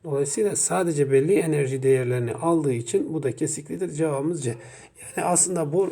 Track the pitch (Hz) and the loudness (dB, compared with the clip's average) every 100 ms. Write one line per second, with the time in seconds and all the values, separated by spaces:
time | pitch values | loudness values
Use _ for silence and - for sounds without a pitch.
0 | 165 143 139 - 208 156 - 175 175 147 | -2 -2 -2 0 0 0 0 0 0 2
1 | 135 135 147 202 165 147 135 135 131 131 | 4 4 4 2 2 0 0 0 2 4
2 | 123 123 120 - 165 165 143 120 117 196 | 2 0 -2 -2 2 2 2 0 0 -2
3 | - 156 135 123 151 151 147 170 180 147 | -2 -2 -4 -2 -4 -4 -8 -6 -6 -2
4 | 156 139 147 170 127 120 - - - - | -2 0 -2 -2 -4 -6 -12 -20 -20 -20
5 | - - 175 180 175 180 151 165 190 | -12 -4 0 2 0 0 0 0 0